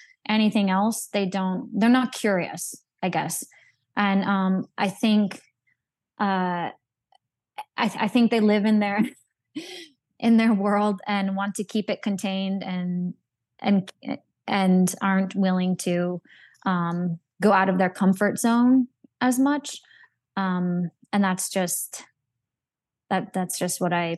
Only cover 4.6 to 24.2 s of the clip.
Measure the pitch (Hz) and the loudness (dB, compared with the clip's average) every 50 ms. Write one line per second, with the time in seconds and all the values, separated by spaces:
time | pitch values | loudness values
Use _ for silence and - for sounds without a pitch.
4.6 | - - _ - 202 190 - - - 220 214 214 208 185 - - - _ _ _ | -2 -6 _ -4 -4 -4 -2 0 0 2 4 4 2 0 -2 -10 -18 _ _ _
5.6 | _ _ _ _ _ _ _ _ _ _ _ - 208 196 190 185 185 180 180 175 | _ _ _ _ _ _ _ _ _ _ _ -4 -2 -2 0 0 0 -2 -2 -4
6.6 | 165 - - _ _ _ _ _ _ _ _ _ _ _ _ _ _ _ _ - | -6 -6 -8 _ _ _ _ _ _ _ _ _ _ _ _ _ _ _ _ -18
7.6 | - _ _ - 233 208 - - 214 202 - 247 233 220 240 226 214 208 208 208 | -18 _ _ -4 -2 -2 -2 -2 -2 0 2 4 4 4 4 4 4 4 4 4
8.6 | 202 220 214 208 208 202 202 208 220 - - _ _ _ _ _ _ _ - 302 | 4 4 4 4 2 2 0 0 0 -2 -4 _ _ _ _ _ _ _ -16 -14
9.6 | 339 370 370 349 330 302 _ _ _ _ _ _ - 233 233 220 220 226 220 190 | -14 -14 -16 -18 -20 -20 _ _ _ _ _ _ 2 4 4 4 4 4 2 2
10.6 | 196 208 208 202 208 208 202 190 - - 208 202 196 190 190 196 196 202 190 - | 2 0 2 2 2 0 -2 -4 -4 -4 -4 -2 -2 -2 -4 -4 -4 -4 -6 -6
11.6 | 202 - - 220 - - 185 - - 214 196 185 - 196 190 190 190 190 196 190 | -6 -4 -4 -4 -2 -4 -4 -4 -4 -4 -4 -4 -4 -4 -4 -2 -2 -4 -4 -4
12.6 | - - 185 180 180 180 180 180 180 180 - _ _ _ _ _ _ _ _ _ | -6 -6 -6 -4 -4 -4 -4 -4 -4 -6 -8 _ _ _ _ _ _ _ _ _
13.6 | - - 202 190 185 - - _ - - - - _ _ _ _ _ - 208 196 | -2 0 2 2 0 -2 -8 _ -10 -10 -10 -10 _ _ _ _ _ -2 0 2
14.6 | 190 185 185 185 185 180 - - 190 196 190 190 190 185 - 196 196 185 185 185 | 4 4 4 4 4 2 0 0 0 0 2 2 0 0 0 0 0 2 2 0
15.6 | 185 185 185 - - 185 175 175 180 180 180 175 - _ - - - _ _ _ | 0 -2 -2 -2 -2 -2 0 0 0 -2 -4 -6 -10 _ -20 -20 -20 _ _ _
16.6 | - 196 185 175 170 170 170 175 180 180 165 165 _ _ _ - 180 208 196 190 | -4 -2 0 0 0 -2 -2 -2 -2 -4 -4 -6 _ _ _ 0 2 4 4 4
17.6 | 190 196 185 185 190 180 185 - 196 190 190 190 208 202 - - - 233 226 233 | 4 2 2 2 0 0 0 2 2 2 2 2 0 0 0 0 0 2 2 4
18.6 | 240 247 262 262 247 - _ _ _ _ _ - 254 254 247 254 269 285 294 285 | 4 4 4 4 2 0 _ _ _ _ _ -2 0 0 2 2 2 0 0 -2
19.6 | 285 - - - - _ _ - - _ _ _ _ _ - 196 196 185 180 180 | -4 -8 -12 -14 -18 _ _ -20 -20 _ _ _ _ _ -6 -4 -2 -2 -2 -2
20.6 | 180 180 175 175 180 165 - _ _ _ - 202 202 190 185 185 - - - 190 | -2 -2 -2 -2 -4 -6 -8 _ _ _ 0 0 2 2 0 -2 -4 -4 -4 -2
21.6 | 185 175 - - - - - - - - _ _ _ _ _ _ _ _ _ _ | -2 -2 -4 -6 -8 -10 -12 -16 -18 -20 _ _ _ _ _ _ _ _ _ _
22.6 | _ _ _ _ _ _ _ _ _ - 196 185 - - - 185 185 180 - - | _ _ _ _ _ _ _ _ _ -4 -4 -4 -4 -4 -4 -4 -4 -4 -4 -4
23.6 | 175 180 - - 185 175 175 175 170 165 170 170 | -4 -4 -4 -2 -2 -2 0 0 -2 -2 -4 -8